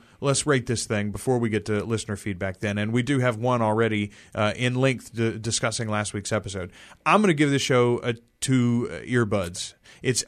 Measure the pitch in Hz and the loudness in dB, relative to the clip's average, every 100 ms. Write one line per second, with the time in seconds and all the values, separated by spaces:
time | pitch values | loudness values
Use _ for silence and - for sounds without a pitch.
0 | - - 139 135 151 135 117 113 - 107 | -10 -6 0 0 2 2 2 -4 -2 -2
1 | 104 101 - 123 117 107 98 104 98 113 | -2 -4 0 2 2 0 0 -2 -2 -4
2 | - 101 107 90 98 92 104 104 107 117 | -4 -6 -6 -4 -6 -4 -4 -2 0 0
3 | 123 143 127 110 123 123 110 107 113 107 | 0 0 0 0 0 2 2 2 2 0
4 | 104 - - - 104 101 123 123 135 120 | -4 -8 -12 -2 -2 0 -2 2 2 0
5 | - 113 113 107 110 110 120 110 113 104 | -6 -2 -2 -2 -4 -2 -2 -4 -4 -2
6 | 104 104 98 110 101 95 90 - - - | -2 -6 -4 -4 -4 -8 -10 -14 -20 -8
7 | - 185 208 151 147 139 - 127 120 120 | 2 4 4 4 4 2 2 4 4 2
8 | 123 117 _ - - 131 120 120 117 80 | -2 -6 _ -8 0 2 4 2 -2 -6
9 | 73 123 110 104 87 87 - - - - | -2 2 2 0 -2 -6 -12 -14 -20 -8
10 | 127 120 | -2 -2